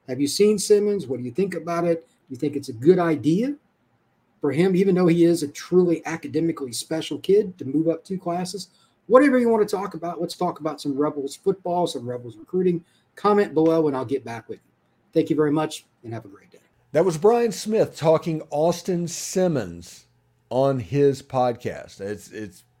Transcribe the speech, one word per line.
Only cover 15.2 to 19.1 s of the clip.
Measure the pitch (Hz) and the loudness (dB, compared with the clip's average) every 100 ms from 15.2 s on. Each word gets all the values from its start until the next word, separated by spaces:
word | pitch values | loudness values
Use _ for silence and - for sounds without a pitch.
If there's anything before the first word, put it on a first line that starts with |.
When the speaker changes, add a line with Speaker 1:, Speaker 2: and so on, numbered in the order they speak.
| 160 | 0
Speaker 1:
you | 151 | 2
very | 151 | 2
much, | 156 151 - _ _ | 0 -2 -6 _ _
and | 113 | -14
have | 113 | -14
a | 98 | -14
great | 98 _ | -20 _
day. | _ _ _ _ | _ _ _ _
Speaker 2:
That | 143 | 0
was | 185 156 | 0 4
Brian | 202 240 233 | 4 4 0
Smith | - 214 214 151 - | -4 -4 0 0 0
talking | 160 156 170 160 - | 2 2 2 -8 -6
Austin | 147 165 175 - 180 | -2 0 0 -4 -4
Simmons | 170 | -4